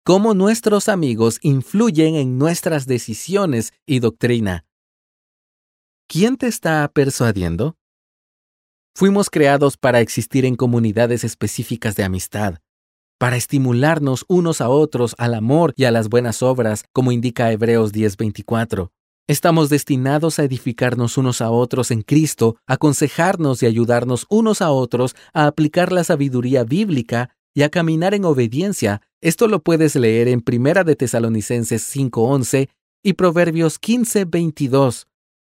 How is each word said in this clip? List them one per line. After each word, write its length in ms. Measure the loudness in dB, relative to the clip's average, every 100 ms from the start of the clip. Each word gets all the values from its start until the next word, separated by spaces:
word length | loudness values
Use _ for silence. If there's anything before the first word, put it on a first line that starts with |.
cómo 300 | 2 2 4
nuestros 540 | 2 2 0 0 0 0
amigos 500 | 0 -2 0 0 0
influyen 760 | 0 0 0 0 2 2 2 2
en 220 | -2 0
nuestras 500 | -2 -2 -2 -4 -2
decisiones 840 | -4 -4 -10 -4 -2 0 -2 -6 -12 -4
y 140 | 0
doctrina. 680 | 0 0 -2 0 -2 -6 -10 _ _ _ _ _ _ _ _ _ _ _ _ _ -8
¿Quién 280 | 0 0 0
te 120 | -4
está 420 | -4 -2 -2 0
persuadiendo? 840 | 0 -2 0 -2 0 -4 -2 -4 -8 _ _ _ _ _ _ _ _ _ _ _ 0
Fuimos 340 | 2 2 0
creados 460 | 2 2 4 2 2
para 240 | 2 2
existir 440 | 2 -2 -2 0
en 120 | 0 0
comunidades 680 | 0 0 0 0 0 0
específicas 720 | -4 -6 -6 -6 -8 -6 -4
de 80 | -2
amistad, 560 | -2 -4 -6 -6 -6 -6 _ _ _ _ _ _
para 200 | -2 -2
estimularnos 880 | -2 -2 0 2 0 0 -2 -4 0
unos 340 | 0 0 -2
a 80 | 0
otros 460 | 2 2 0 -4 -2
al 160 | -4
amor 380 | -2 0 2 0 0
y 80 |
a 80 | 0
las 160 | 2 2
buenas 340 | 0 0 0
obras, 420 | 0 0 0 -4 -4
como 200 | -2 0
indica 400 | 0 -2 -2 -2
Hebreos 400 | 0 2 2 2
diez 240 | 0 -2 -2
veinticuatro. 720 | -6 -6 -4 -4 -2 -6 -8 _ _ _ -4
Estamos 420 | 0 2 2 2
destinados 680 | 0 0 -2 0 0 0 -2
a 60 |
edificarnos 720 | -2 -4 -6 -4 -2 0 -2 0
unos 220 | -2 -2
a 100 | 0
otros 400 | 0 0 -2 -2
en 120 | -4
Cristo, 560 | 0 0 2 0 0 0
aconsejarnos 960 | -4 0 0 2 -2 0 0 0 -2 0
y 60 | 0
ayudarnos 580 | 2 2 0 0 -4 0
unos 340 | 0 2 0
a 80 | 0
otros 460 | 0 0 0 -2 -4 -6
a 140 | 0 0
aplicar 420 | 2 0 2 0
la 140 | 0
sabiduría 580 | 0 0 0 -2 0 0
bíblica 680 | 0 0 0 -2 -2 -4 -4 _ _
y 100 | -2
a 60 | 0
caminar 460 | 0 0 0 0
en 100 | 0
obediencia. 800 | 0 2 0 -2 -4 -2 -2 -4 -8 _
Esto 280 | -4 0 0
lo 160 | 0
puedes 320 | 0 2 2 2
leer 320 | 2 2 2
en 140 | 0
Primera 420 | 0 0 2 2
de 100 | 2
Tesalonicenses 880 | 0 0 0 0 -2 -2 -4 -2 -4
cinco 400 | -4 -4 -4 0
once 460 | 2 0 0 -2 -2 _ _ _
y 120 | -2
Proverbios 640 | 2 2 2 2 2 0 -2
quince 460 | -2 -2 0 -2 -2
veintidós. 840 | -2 -2 -2 0 2 2 -2 -12 _ _ _ _